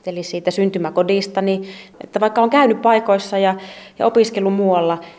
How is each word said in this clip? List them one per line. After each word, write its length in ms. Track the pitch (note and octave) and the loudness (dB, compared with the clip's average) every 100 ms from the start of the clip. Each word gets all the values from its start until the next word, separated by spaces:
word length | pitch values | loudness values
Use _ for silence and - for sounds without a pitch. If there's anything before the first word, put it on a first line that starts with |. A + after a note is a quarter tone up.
| - | -12
Eli 140 | F3 | -10
siitä 280 | E3+ F3 F3 | -8 -4 -2
syntymäkodistani, 1120 | F3+ G3 F#3+ E3 F3+ F3+ G3 F#3+ - G3 F#3+ F#3+ - - - | 0 0 0 -2 0 0 0 -2 -2 -2 -2 -6 -16 -20 -20
että 200 | - G3+ | -10 -2
vaikka 220 | G#3+ G#3+ | 0 2
on 80 | A#3 | 2
käynyt 320 | C#4 C4+ A3 | 4 2 2
paikoissa 560 | A3+ A3+ A3 G3 G3 G3 | 2 2 2 0 0 0
ja, 160 | F#3+ F#3+ - - - - | 0 0 -8 -20 -20 -2
ja 80 | A#3 | 0
opiskellut 480 | A3+ A3+ G#3+ G3 | 2 2 0 0
muualla, 440 | G3 G3 F3+ E3+ E3+ - | 0 2 2 0 -2 -8